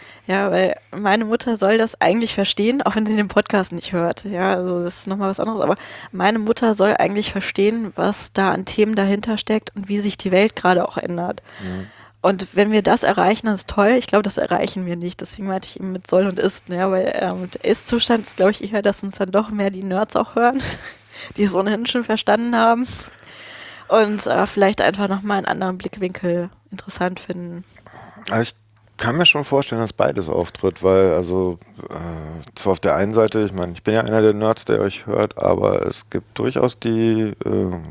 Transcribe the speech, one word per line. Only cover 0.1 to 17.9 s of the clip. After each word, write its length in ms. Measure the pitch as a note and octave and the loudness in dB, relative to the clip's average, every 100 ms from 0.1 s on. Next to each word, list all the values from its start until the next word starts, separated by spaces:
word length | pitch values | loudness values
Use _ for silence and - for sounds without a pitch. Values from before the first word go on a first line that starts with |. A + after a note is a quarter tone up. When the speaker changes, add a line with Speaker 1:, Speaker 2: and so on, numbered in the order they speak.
| - - | -14 -2
Speaker 1:
Ja, 240 | F#3+ G3+ | 0 2
weil 260 | F3+ F#3 - - - | 2 2 0 -8 -4
meine 300 | G#3 G#3 A3 | 0 2 2
Mutter 300 | A#3 - A3 | -2 -2 0
soll 220 | G3 A3+ | 2 2
das 240 | A3+ - | 2 0
eigentlich 320 | - G#3+ A3+ | 2 2 0
verstehen, 480 | - G3 - G#3+ C4+ | 0 -2 2 2 2
auch 140 | - G#3+ | 0 0
wenn 100 | G#3+ | 0
sie 100 | G#3+ | 0
den 120 | G3+ | 2
Podcast 440 | - - G#3 F#3 | 0 2 0 0
nicht 220 | E3+ - | -6 -4
hört. 320 | F3+ E3+ - G3+ | -2 -2 -2 -6
Ja, 280 | F#3 F#3+ F#3 | -2 0 0
also 260 | F3+ F3 | 0 -2
das 180 | F3 - | -4 -4
ist 60 | - | -6
nochmal 220 | G3 G3 | -4 -4
was 100 | G3 | -2
anderes, 220 | G#3+ A3 | -4 -2
aber 160 | D3 G3 - - - | 0 -2 -6 -16 -12
meine 280 | F#3 F#3 A3 | -2 0 0
Mutter 340 | G#3+ A#3 A#3 | 0 0 2
soll 220 | G#3 G3 - | 4 4 4
eigentlich 340 | E3 G3+ G#3+ | 2 0 -4
verstehen, 640 | G3 - - G3+ A3+ G#3+ - | -4 -4 0 2 2 -4 -2
was 380 | F3+ G#3 - | -2 -2 -4
da 180 | - F#3+ | 0 0
an 140 | F#3 F#3+ | 0 -2
Themen 300 | - G#3+ G#3+ | 0 2 2
dahinter 420 | G3 G3+ A3 G#3+ | 2 0 -2 -4
steckt 380 | - A3 - - | 0 -2 -2 -12
und 120 | G3 | -4
wie 120 | G3+ | -2
sich 180 | G3+ - | -2 -2
die 140 | F#3+ | 2
Welt 240 | F#3 G#3+ - | 4 4 2
gerade 320 | F#3 F3+ F3 | 2 4 2
auch 100 | - | -4
ändert. 460 | - F3 F3+ - - - | -6 -4 -6 -8 -12 -14
Speaker 2:
Mhm. 240 | F#3+ F#3 G#2 - - _ | -10 -8 -10 -16 -20 _
Speaker 1:
Und 260 | F3+ F#3+ F#3 - | 0 0 -2 2
wenn 160 | G#3 | 4
wir 100 | G#3+ | 4
das 220 | F#3+ A#3 | 4 2
erreichen, 420 | - G3 F3+ G#3+ A3 | 2 4 2 2 0
dann 100 | G3+ | -2
ist 140 | - | -2
toll. 220 | - G3+ B3 | 2 4 4
Ich 80 | - | 2
glaube, 160 | G3+ | 2
das 160 | G3+ - | 2 -2
erreichen 480 | - F3 F#3+ F#3+ F3+ | 0 0 -2 -4 -6
wir 80 | F3 | -6
nicht. 260 | F3 - | -6 -8
Deswegen 260 | F3+ - G3 | -10 -8 -6
meinte 200 | F#3+ - | -6 -6
ich 100 | - | -10
eben 120 | F#3+ | -8
mit 160 | F#3 - | -8 0
soll 180 | F#3 G3 | 2 2
und 140 | F#3 | 2
ist, 280 | F#3+ - - | 0 0 -4
ne? 220 | F3+ F#3+ | -2 0
Weil, 260 | F#3 F#3 - | 2 0 0
ähm, 280 | F#3 F#3 F3+ | -2 -4 -8
der 140 | - - | -4 0
Ist-Zustand 600 | A3+ - | 0 2